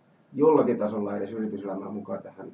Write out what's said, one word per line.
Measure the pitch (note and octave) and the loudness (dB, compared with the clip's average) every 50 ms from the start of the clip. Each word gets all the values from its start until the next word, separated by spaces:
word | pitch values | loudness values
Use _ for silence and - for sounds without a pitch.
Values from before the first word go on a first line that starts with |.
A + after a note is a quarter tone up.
| _ _ _ _ _ _ - | _ _ _ _ _ _ 0
jollakin | C3+ D3+ D#3+ D3+ C#3 A#2+ A#2+ A2+ | 4 6 8 8 6 6 4 2
tasolla | - G#2 G#2+ A2 G#2 G2+ G2+ G2+ | 0 0 -2 -2 -2 -4 -2 -4
edes | G#2 G2 G2 | -4 -4 -4
yrityselämää | A2+ A2 G#2+ G#2+ G#2 G2 G2+ G2 F#2+ F#2+ G2+ G2+ | -4 -4 -4 -4 -4 -6 -6 -6 -6 -6 -8 -8
mukaan | G#2 G2+ - - C#3 - - | -8 -8 -8 -8 -8 -8 -10
tähän, | - - G2 F#2+ - | -12 -16 -16 -16 -16